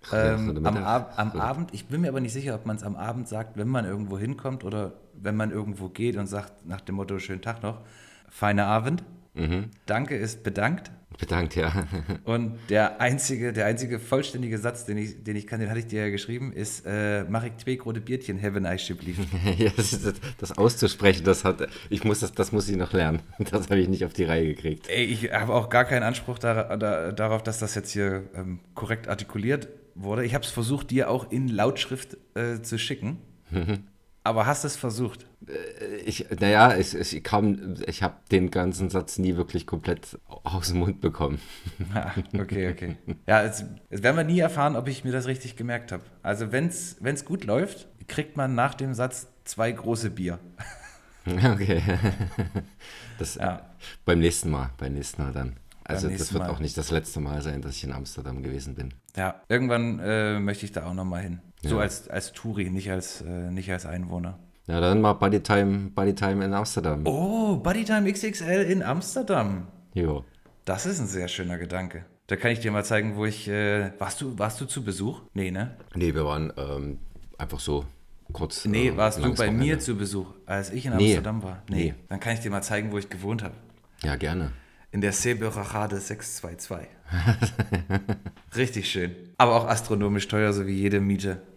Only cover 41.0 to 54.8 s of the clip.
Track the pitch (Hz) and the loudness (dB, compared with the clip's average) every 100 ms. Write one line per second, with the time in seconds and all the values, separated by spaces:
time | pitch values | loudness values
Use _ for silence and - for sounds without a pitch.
41 | 87 76 73 71 - - - - 87 104 | 0 2 0 0 -6 -12 -12 -8 -4 -2
42 | - 95 92 101 98 - 92 87 90 85 | -2 -4 -2 -2 -2 0 0 -2 -4 -8
43 | - 82 - 107 107 107 101 - - 101 | -8 -8 4 6 6 -2 -8 -12 -8 0
44 | 113 156 156 175 165 143 143 120 135 131 | 4 4 4 4 4 2 0 2 -2 -4
45 | 127 127 123 131 123 - 120 120 117 - | -2 -2 -2 -6 -8 -8 -4 -4 -6 -10
46 | - - - 104 113 123 170 175 - - | -12 -10 -4 -2 0 0 0 -2 -10 -6
47 | 113 143 - 160 - 113 196 - - - | -4 -4 -4 -6 0 2 2 -4 -18 -20
48 | - - 151 - 135 123 131 - 135 120 | -8 -6 -4 -2 0 4 2 2 -4 0
49 | 127 131 - _ - - 113 120 110 117 | -2 -2 -14 _ -14 0 0 0 -2 0
50 | 110 87 90 87 - - - - - - | 0 -2 -4 -4 -10 -16 -14 -14 -18 -20
51 | - - - 90 123 101 98 85 85 85 | -20 -12 -4 4 4 4 4 4 4 4
52 | 101 95 92 - 82 101 - - - - | 2 0 -4 -2 -2 -2 -6 -14 -18 -18
53 | - - - - 92 90 - - - - | -18 -8 -8 -4 -4 -4 -10 -18 -18 -8
54 | - 85 82 82 82 73 65 - | 4 6 6 4 0 0 -2 -4